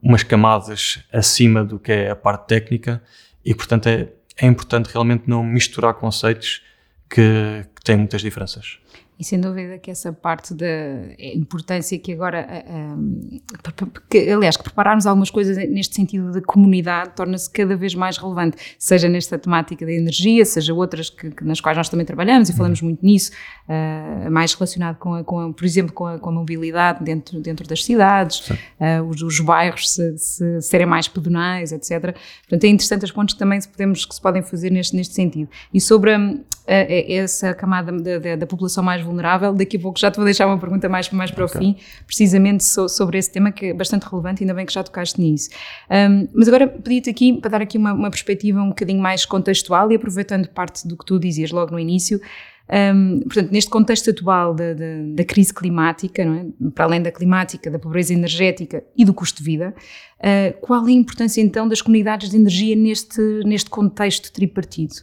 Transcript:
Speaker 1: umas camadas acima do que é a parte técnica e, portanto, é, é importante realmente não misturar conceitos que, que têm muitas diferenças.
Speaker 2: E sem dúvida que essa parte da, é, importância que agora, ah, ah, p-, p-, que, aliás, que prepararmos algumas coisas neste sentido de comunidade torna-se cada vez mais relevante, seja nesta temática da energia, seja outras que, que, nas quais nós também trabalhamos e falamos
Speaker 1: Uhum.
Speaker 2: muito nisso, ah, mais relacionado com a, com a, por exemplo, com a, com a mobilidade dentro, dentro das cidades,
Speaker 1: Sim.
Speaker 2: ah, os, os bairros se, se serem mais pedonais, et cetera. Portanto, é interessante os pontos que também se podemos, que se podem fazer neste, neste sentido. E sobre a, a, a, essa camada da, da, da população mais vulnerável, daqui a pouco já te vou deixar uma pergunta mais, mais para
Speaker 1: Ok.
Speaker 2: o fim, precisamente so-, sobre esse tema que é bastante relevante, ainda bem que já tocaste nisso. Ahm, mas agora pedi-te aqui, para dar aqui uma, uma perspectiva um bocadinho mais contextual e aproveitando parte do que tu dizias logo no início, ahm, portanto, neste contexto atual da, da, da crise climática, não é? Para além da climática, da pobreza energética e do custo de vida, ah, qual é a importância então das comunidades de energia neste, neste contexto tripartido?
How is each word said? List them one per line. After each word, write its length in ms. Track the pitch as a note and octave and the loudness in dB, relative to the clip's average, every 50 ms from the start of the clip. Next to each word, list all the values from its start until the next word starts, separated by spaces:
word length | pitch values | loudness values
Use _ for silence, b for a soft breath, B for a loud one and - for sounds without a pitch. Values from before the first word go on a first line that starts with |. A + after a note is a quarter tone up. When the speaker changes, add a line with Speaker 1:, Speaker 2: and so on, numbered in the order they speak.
Speaker 1:
umas 220 | - C3 A#2+ A2 - | 6 6 4 4 4
camadas 760 | - - G#2+ G#2+ A2 A2 G#2+ G2 G#2 G#2+ G2+ - - - - - _ | 2 2 4 6 4 4 2 0 -6 -8 -6 -4 -6 -6 -8 -10 _
acima 520 | - A#2 G#2+ - - - B2 A#2 A2 G#2+ G#2+ | -2 0 0 2 2 6 6 6 6 6 0
do 160 | G#2 G#2+ G2+ | -2 -6 -10
que 120 | _ - | _ -2
é 180 | A2 G#2 G2+ G2 | 0 0 0 -2
a 60 | G#2 | -4
parte 320 | - - G#2 G2+ G2+ - - | -2 0 -2 -2 -2 -2 -2
técnica 540 | A2+ A2+ A2 - B2 A#2 - - A#2 A#2 b b b b b b b b _ | -2 -2 0 -2 -6 -6 -4 -6 -8 -8 b b b b b b b b _
e, 120 | - A#2 | -4 -4
portanto, 320 | - - - A#2 A2+ G#2+ A#2 | -4 -2 0 0 2 2 2
é, 220 | A2+ A2+ A#2 - - _ _ _ - - | 0 0 -2 -6 -12 _ _ _ -8 2
é 80 | - | 4
importante 420 | B2+ B2 A#2+ - - - A#2+ A#2 - | 4 4 4 2 -2 -2 -2 -2 -2
realmente 360 | - B2 A#2 A#2 A#2+ A#2 A2+ | -2 -2 0 2 0 0 0
não 180 | - A#2+ A#2 A#2 | -2 -2 0 0
misturar 520 | A#2 A#2 B2 A#2+ - - - A#2 A#2 A2+ | 0 0 0 0 0 -2 0 0 0 0
conceitos 680 | - - A2+ G#2+ - - A2+ A2+ A2 - - - - b b b b b b b b _ _ | 0 -4 -4 -4 0 0 0 0 0 -4 -8 -10 -10 b b b b b b b b _ _
que, 560 | - - A2+ A2 A2 A2 G#2+ G#2+ G#2+ G#2+ G2+ - _ | 4 4 6 6 6 2 0 -2 -6 -10 -12 -16 _
que 80 | - _ | -10 _
têm 140 | - A2 G#2 | 2 2 2
muitas 240 | G#2+ G2+ - G#2 | 2 0 -2 -6
diferenças. 560 | G2+ G#2+ - - G2 - - - G2+ - - - b b b b b b _ _ | -6 -6 -8 -8 -10 -10 -12 -14 -16 -18 -20 -20 b b b b b b _ _
Speaker 2:
E 60 | E3 | -10
sem 120 | - - F#3 | -4 -2 -2
dúvida 400 | F3+ F#3+ F#3+ F#3+ F#3 F3+ F#3 F#3 | -2 -2 -4 -8 -10 -12 -14 -16
que 140 | F#3 - | _ -14
essa 220 | F3+ F3 - F3+ E3 | -14 -10 -10 -10 -12
parte 400 | E3 _ E3+ E3 D#3+ - - F3 | -6 _ -4 -4 -4 -6 -14 -10
da, 120 | D3+ E3 | -8 -6
é, 680 | F3 D#3+ D#3 D#3 C#3+ C#3 B2 F#2 - - _ - C3+ - | -4 -4 -4 -6 -8 -10 -10 -12 -14 -18 _ -16 -8 -6
importância 640 | - D#3 - - E3+ D#3+ - F#3 F3+ E3 - F#3+ F3 | -6 -6 -4 -6 -10 -8 -6 -6 -6 -4 -6 -8 -8
que 140 | F3+ F#3+ F3+ | -8 -10 -8
agora, 340 | D#3+ F3+ F3+ E3+ E3+ - - | -6 -6 -6 -4 -6 -8 -8
ah, 460 | - E3+ - - E3+ D#3+ D3+ D3+ D3 | -12 -14 -14 -12 -12 -12 -10 -10 -8
ah, 760 | D3+ - G#3+ F#3 E3 - - - - _ - - - _ - D#3+ | -6 -6 -6 -6 -6 -10 -14 -16 -18 _ -20 -20 -16 _ -14 -10
p-, 120 | - G3 | -8 -10
p-, 160 | F#3 - - _ _ | -10 -10 -16 _ _
que, 220 | - G#3+ D3+ - | 2 2 4 4
aliás, 240 | G#3 G#3 G#3 F3+ D#3+ | 2 2 2 2 0
que 80 | - - | 0 -6
prepararmos 420 | - - - G3+ G3+ G#3+ A3 G3 | -8 -2 0 2 2 2 2 2
algumas 240 | G#3 G3 G3 G3 F#3+ | 2 2 2 2 0
coisas 280 | - A3 G3+ F#3+ G3 F#3 | 0 -2 -2 -2 -2 -4
neste 360 | G3 D4 D4 G3 G3 - - | -4 -4 -4 -4 -4 -6 -2
sentido 380 | - G3 E3+ - F#3+ F#3 F3+ | -2 -2 -2 -2 -6 -6 -4
de 80 | F3+ F#3+ | -6 -8
comunidade 680 | F#3 - - G3+ G3+ G3 F#3+ F#3 E3+ F3 F3 F3 F3 F3 - - | -4 2 6 6 6 8 6 4 2 0 -2 -2 -4 -6 -6 -8
torna-se 320 | F#3 F3 F#3 F#3 F3+ - | -6 -4 -4 -6 -8 -8
cada 260 | _ - G#3 F#3+ G3 | _ -2 -2 -2 -2
vez 180 | F#3 F3+ G3 F3+ | -2 -4 -6 -4
mais 240 | F3+ F#3 F#3 F3+ - | -2 -4 -4 -4 -6
relevante, 380 | - F#3+ F#3 F3 F3 E3 D3+ B B B B B | -8 -8 -4 -2 -2 -2 -2 B B B B B
seja 300 | - - F#3+ F3+ E3 F3 | 0 2 4 4 4 4
nesta 280 | F3 F3+ E3+ - - D#3+ | 0 0 -2 -6 -8 -6
temática 480 | - F3+ F3 E3 E3 - F3 D3 E3+ | -4 0 0 0 0 -2 -8 -10 -8
da 60 | D#3+ | -6
energia, 540 | E3+ E3+ E3 E3 D#3 - F3 G#3+ A3+ A#3 A3 | -2 -2 -2 -2 -2 0 2 4 6 6 6
seja 280 | A3 - E3 D#3 D#3 E3 | 6 4 -2 -2 -2 0
outras 360 | E3+ F#3 F3+ - D#3+ D#3+ - | -2 -2 -2 -4 -8 -10 -12
que, 220 | _ - - D#3+ | _ -12 -14 -14
que, 120 | D3+ - - | -12 -8 -4
nas 160 | D#3 D#3 D#3 | -4 -4 -2
quais 160 | - D#3 D#3 | 0 0 0
nós 140 | D#3 E3 - | 0 -2 -2
também 160 | - E3+ E3+ | -2 -4 -4
trabalhamos 420 | - - - F3 G3+ B3+ C4 A3+ E3+ | -4 -4 -4 0 4 6 6 6 4
e 60 | F3 | 2
falamos 260 | - F3+ F3 F3 - | 0 2 0 0 0
Speaker 1:
Uhum. 80 | E3 E3 | -2 -4
Speaker 2:
muito 180 | E3 D3+ - | -4 2 4
nisso, 280 | F#3+ G#3 G3 - - B B B B B B B - | 6 6 6 4 -2 B B B B B B B -6
ah, 640 | D#3 D#3 D#3+ D#3+ D#3 D#3 D#3 D#3 D#3 - F#2 D#3+ | -6 -4 -4 -4 -6 -8 -10 -10 -8 -8 -4 0
mais 220 | D#3+ D#3+ E3 E3 - | 0 2 2 0 0
relacionado 420 | - F#3 F3+ - F3 F3 E3+ E3 | -2 -4 -4 -4 -4 -4 -6 -6
com 180 | - - F3 E3+ | -8 -6 -6 -6
a, 80 | E3+ | -6
com 180 | E3 - F3+ E3+ | -6 -6 -6 -6
a, 120 | E3+ E3 D#3 | -6 -6 -8
por 120 | - F3 | -4 -4
exemplo, 260 | F3+ D#3+ F#3+ F#3 E3 | 0 2 2 0 0
com 160 | - - F3 F3 | -4 -8 -8 -8
a, 100 | E3+ E3 | -8 -8
com 120 | - F3 | -8 -6
a 20 | |
mobilidade 720 | E3 E3 E3+ D#3 E3 D#3+ E3 E3 D#3+ E3+ F3 F3 E3+ F3 E3+ | -4 -4 -4 -4 -6 -6 -6 -4 0 2 2 2 2 0 -4
dentro, 380 | E3 D#3+ D#3+ C#3 - - D#3+ | -4 -4 -4 -6 -8 -12 -10
dentro 260 | D3+ E3 D#3+ D#3 E3 - | -8 -8 -8 -10 -8 -8
das 160 | D#3+ D#3 - | -6 -6 -2
cidades, 640 | - A#3 A#3 G3+ G3 G3+ G3 F#3+ E3 - - B | 0 4 6 6 6 6 4 2 0 -4 -8 B
Speaker 1:
Sim. 120 | B B B B B B B | B B B B B B B
Speaker 2:
ah, 240 | D#3+ D#3+ E3 D#3+ E3 | 0 0 0 0 -2
os, 180 | E3 D#3+ D3 | -4 -6 -6
os 200 | E3 E3 D#3 D3+ | -6 -2 -2 0
bairros 480 | E3 D3+ E3+ E3 E3+ F3 E3 - - - | 4 4 4 4 4 2 0 -2 -4 -4
se, 280 | - - F3 E3 D#3 D#3+ | -2 -2 -2 -2 -2 -4
se 440 | - - - - F3 E3+ E3+ E3 | -8 -8 -6 -4 -2 -2 -2 -2
serem 260 | D#3 - - F3+ F3 F3 | -4 2 2 2 4 4
mais 220 | E3+ E3 E3 - | 2 0 0 -2
pedonais, 640 | - F#3+ D#3 F3 F3 E3+ E3+ F3+ F3+ F3+ F3 D#3 D#3+ | -6 -4 -2 0 0 0 0 -2 -2 -4 -6 -6 -8
et 100 | D#3 - | -10 -8
cetera. 320 | - E3+ E3+ D#3+ F3+ F3+ B B B B B B B | -6 -6 -6 -4 -6 -8 B B B B B B B
Portanto, 160 | - F3 - | 0 4 6
é 40 | G#3 | 6
interessante 340 | G#3 G3+ - - G#3+ G3 G3 | 6 6 4 0 -2 -2 -4
os 80 | F#3+ | -6
pontos 220 | - - G#3 G3+ - | -4 -2 -2 -2 -2
que 60 | - | -2
também 200 | G3+ G3 G3 G3+ | 0 0 0 0
se 80 | G3 - | -4 -8
podemos, 380 | _ - G3 G3 G3 F3 - | _ -4 -2 0 0 -2 -4
que 100 | - - | -10 -12
se 60 | - | -2
podem 200 | - F#3+ F3+ F#3 | 0 0 0 0
fazer 280 | F3 - - E3 E3+ F#3 | -2 -4 -8 -6 -2 0
neste, 260 | F#3 F#3 F3+ - - | 0 0 0 -2 -2
neste 180 | F#3 F3+ E3+ - | -4 -4 -4 -2
sentido. 360 | - F#3 F3 - D#3 D3+ C#3+ B B B B - | -2 -2 0 0 -4 -8 -8 B B B B 0
E 80 | G3 | 0
sobre 320 | - - A3 A3 F#3+ G#3+ G#3+ | 4 6 6 6 6 6 4
a, 40 | G#3 | 4
a, 40 | G3+ G3+ G3 C#4+ - _ - - _ - | 2 0 -2 -6 -8 _ -14 -14 _ 2
a, 400 | F#3+ G3 F#3+ - F3 F3+ - - | 2 2 2 2 0 -2 0 0
essa 420 | F#3 F#3 F#3+ F#3 F#3 - - F#3+ F3+ | -2 -2 -2 -2 -4 -4 -2 -4 -4
camada 380 | F#3 - F#3+ F#3+ F#3 F3 E3 | -2 -2 -2 -2 -2 -2 -4
da, 260 | F3+ F3 E3 F3+ F3+ E3+ | -6 -6 -4 -4 -6 -6
da, 180 | D#3 F3 E3+ D#3 | -4 -6 -6 -6
da 100 | E3 - | -6 -6
população 340 | - F3 F#3 F3+ F3 - | -6 -6 -4 -4 -2 -2
mais 280 | F#3 F#3 F3+ F3 E3 E3+ | -2 0 -2 -2 -4 -6
vulnerável, 460 | F3 F3 E3+ E3+ F3+ F#3 F#3+ G3+ G3 | -6 -4 0 2 2 2 2 0 0
daqui 200 | G3 G3 F#3+ - | 0 0 0 -2
a 40 | G3 | -6
pouco 200 | E3 F#3+ F3+ - | -6 -6 -4 0
já 120 | - G3+ | 0 0
te 60 | G3 - | 2 2
vou 80 | G#3 | 2
deixar 200 | G3+ G3+ - G3+ | 2 4 4 4
uma 140 | G3 G3 F#3 | 4 4 0
pergunta 280 | F3 F3 F#3 G3 - F#3+ | -2 -2 -2 -2 0 0
mais, 220 | F#3+ F#3 F3+ - | -2 -2 -4 -4
mais 220 | - F#3+ F#3 F3+ | -4 -4 -4 -4
para 140 | - - F#3 | -4 -4 -4
Speaker 1:
Ok. 140 | E3+ - - | -4 -2 0
Speaker 2:
o 40 | F#3 | 0
fim, 140 | G3 G3 F#3+ B B B B B | 0 0 -2 B B B B B
precisamente 580 | B - - G#3+ F#3+ F3 G3 G3 G3 G3+ G3 - | B 0 2 4 4 6 6 4 4 4 2 0
so-, 240 | - - - F#3+ F3+ | 0 0 0 -2 -2
sobre 300 | - - G3+ F3 E3 F#3+ | 0 -2 -2 0 0 -2
esse 140 | F#3 - | -4 -4
tema 200 | - F#3+ G3+ G#3 | -2 0 0 0
que 160 | G3 - G3+ F#3 | 0 -2 -6 -6
é 60 | E3 | -4
bastante 300 | F3 F#3+ - - G3+ G3 | -4 -4 -2 -2 -4 -4
relevante, 400 | - - F3+ D#3+ F3+ F#3+ F#3+ G3+ | -4 -8 -8 -6 -6 -6 -4 -2
ainda 100 | F#3+ F#3 | -4 -4
bem 140 | F3+ F#3+ - | -4 -6 -6
que 40 | |
já 120 | - - F#3+ | -6 -6 -8
tocaste 360 | - - F#3+ F3 F3 - - | -8 -8 -8 -8 -6 -2 0
nisso. 300 | F3+ D#3+ D3+ D3 - - B B B B B B B B | 2 2 2 0 -2 -8 B B B B B B B B
Ahm, 380 | F3+ G3 G3+ G3+ G3+ G3+ F#3+ - | 2 4 6 6 4 4 2 0
mas 160 | - - A3+ A#3 | 4 4 6 6
agora 200 | A#3+ C4 C4+ C4+ | 8 6 6 4
pedi-te 420 | C4+ - - A3+ B3 B3+ B3 B3+ | 0 -8 -4 -2 -2 -2 0 -2
aqui, 240 | A3+ - B3 B3 B3 | 0 4 4 4 4
para 160 | - - A3+ | 2 -2 -2
dar 120 | G3+ G#3+ G#3+ | -2 -2 -2
aqui 120 | G#3+ - | -2 -2
uma, 160 | A3+ G#3+ G#3 | 0 0 0
uma 200 | G3+ - - G3+ | 0 0 -2 -2
perspectiva 500 | F3+ - - - G3+ G3 - G#3 G3+ G3 | -4 -6 -4 -4 -4 -2 0 0 0 2
um 80 | G3+ G3 | 0 0
bocadinho 320 | F#3+ - G#3 F3 G3 F#3+ | -2 -2 -4 -2 -2 0
mais 240 | F#3+ F#3 F#3+ F#3 - | 0 0 0 0 -2
contextual 640 | - - F#3+ F#3 - F#3+ F#3+ - - F3+ F3 G3+ A3 | -2 -2 -2 0 0 0 0 0 0 2 2 4 4
e 40 | A3+ | 4
aproveitando 520 | A3 A3+ A3 F3+ F#3+ G3+ G3 G#3 F#3+ F#3 - | 2 2 -2 -6 -6 -6 -4 -2 -2 -2 -4
parte 380 | _ - F3+ E3+ - - - E3+ | _ -8 -8 -8 -8 -12 -10 -10
do 80 | E3+ | -10
que 80 | E3 - | -10 -6
tu 140 | - F#3+ F#3 | -2 -2 0
dizias 320 | E3+ F3+ E3 D3+ D#3 D3+ | 0 0 -2 -2 -4 -2
logo 220 | - F3 E3+ D#3+ | -2 -2 -2 -2
no 80 | E3 E3+ | -4 -6
início, 420 | E3 D#3+ F3 F#3 F3 - G#3+ G3 B B B B B B B B B _ | -4 0 0 0 0 0 -4 -4 B B B B B B B B B _
ahm, 540 | - G3+ G3+ G3 G3 G3 G3 F#3 F3+ C#3+ | 0 2 2 4 4 4 4 4 2 0
portanto, 280 | - C4 - A3 F#3+ F3+ | -2 -2 -2 -2 0 2
neste 200 | G3 G#3 G3+ - | 0 0 0 0
contexto 400 | - A3 G#3+ G#3+ A3+ G#3 - - | 2 2 2 4 2 0 2 0
atual 420 | G#3 - F3 F3+ F#3+ F3+ F3 E3+ E3+ | 0 0 2 2 2 2 2 0 -2
da, 220 | D#3 E3+ E3+ E3 | -2 -4 -4 -6
da, 100 | D3+ D#3+ D#3+ D#3+ D#3 D3+ D3+ D3+ | -6 -8 -8 -8 -8 -8 -8 -2
da 80 | D3+ F3 | -4 -2
crise 280 | F3 - G#3 G3 F#3+ | 0 4 4 4 4
climática, 720 | - - F3+ F#3 F3 E3+ D#3+ E3 E3 - - F#3 - - F#3 | 2 -4 -4 -2 0 2 2 0 0 -2 -8 -8 -4 -2 0
não 120 | E3 D#3+ | 0 0
é? 340 | E3 F3+ E3 - _ B2+ C#3 | -2 -4 -8 -10 _ -6 -6
Para 160 | C3+ - E3 | 0 0 2
além 160 | E3 E3+ E3+ | 2 2 0
da 100 | E3+ E3+ | 0 -2
climática, 600 | E3+ - F3+ F3+ F#3 F#3 F#3 F3+ - - - E3 | -4 0 2 2 4 4 2 -2 -6 -10 -10 -8
da 80 | D3 D#3 | -8 -8
pobreza 340 | - D#3+ D#3+ F3+ F3+ D#3+ F3 | -8 -4 -2 -2 0 2 2
energética 680 | F3 E3+ E3+ E3 E3+ F#3+ F#3 F3+ F3+ F3+ C#3+ - D3+ - _ _ | 0 0 0 0 2 2 2 2 0 -6 -10 -10 -12 -12 _ _
e 80 | - A#3 | 6 6
do 80 | F#3+ | 6
custo 280 | F#3+ - F3+ D#3+ - - | 6 2 -2 -8 -8 -6
de 40 | D3 | -4
vida, 300 | E3 D#3+ D3+ E3+ F#3 G#3+ B B B B B B B B B | -4 -4 -4 -4 -6 -8 B B B B B B B B B
ah, 320 | - G3 G3+ G3 G3 F#3 - - | 0 2 2 2 2 0 -2 -6
qual 260 | - - B3 A#3+ A3+ A#3 | -2 -2 0 0 4 4
é 40 | |
a 20 | B3+ | 6
importância 480 | B3 A#3+ A#3+ - - A#3 A3+ A3 - | 4 4 2 0 -2 -2 -2 2 2
então 260 | A3 G#3 - A3+ A3 A3+ | 2 2 2 0 0 0
das 140 | A3 G#3+ | -2 -2
comunidades 480 | - - A3+ A3 G#3 G#3+ G#3+ G#3 G3 G3+ | 2 4 4 4 4 2 -2 -2 -4 0
de 60 | F#3+ | 4
energia 400 | A3 A3 G3+ F3 F3+ G#3 A3 A3 | 6 6 6 6 2 2 2 2
neste, 440 | A3 A3 A3 G#3+ G#3+ - _ - A3+ A3 G#3+ G#3+ G#3+ G#3+ | 2 2 2 0 -2 -6 _ -2 -2 0 0 0 -2 0
neste 280 | G#3 G#3 G#3 - - | 0 0 0 -2 -6
contexto 600 | - - G#3 G3 - - G#3 G3+ F#3 - - - | -2 0 0 0 2 0 -2 -2 -2 -2 -6 -10
tripartido? 600 | _ - F#3+ F3+ - - F3 - - - D#3+ D3+ - - | _ -2 -2 -2 -2 -4 -8 -6 -6 -6 -6 -6 -6 -12